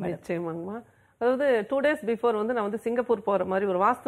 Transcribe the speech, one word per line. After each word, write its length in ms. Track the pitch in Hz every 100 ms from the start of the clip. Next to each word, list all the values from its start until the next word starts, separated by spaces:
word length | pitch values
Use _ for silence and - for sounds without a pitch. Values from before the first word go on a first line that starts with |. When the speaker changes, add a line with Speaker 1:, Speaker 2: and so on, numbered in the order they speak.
Speaker 1:
மேடம். 160 | 175 175 -
Speaker 2:
நிச்சயமாங்கம்மா. 560 | 170 170 160 180 220 226 _ _ _
அதாவது 460 | 233 254 285 240 208
டூ 120 | 269
டேஸ் 240 | 285 302 208
பிஃபோர் 300 | 226 240 220
வந்து 160 | 214
நான் 100 | 247
வந்து 160 | 208 220
சிங்கப்பூர் 440 | - 240 233 226
போற 220 | 208 202
மாதிரி 220 | 185 190 202
ஒரு 120 | 180
வாஸ்து 280 | 202 247